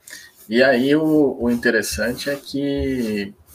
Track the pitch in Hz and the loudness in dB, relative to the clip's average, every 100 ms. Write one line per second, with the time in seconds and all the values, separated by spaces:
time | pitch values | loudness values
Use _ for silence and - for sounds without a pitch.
0 | - - - _ - 117 135 123 135 151 | -20 -20 -20 _ -2 2 4 4 2 2
1 | 160 151 135 - 120 120 123 110 101 - | 4 4 2 0 -2 0 0 0 -2 -4
2 | 110 131 143 143 - 139 143 139 135 127 | -4 -4 -6 -6 -8 -6 -4 -2 -2 -2
3 | 113 104 101 - _ | -2 -4 -6 -14 _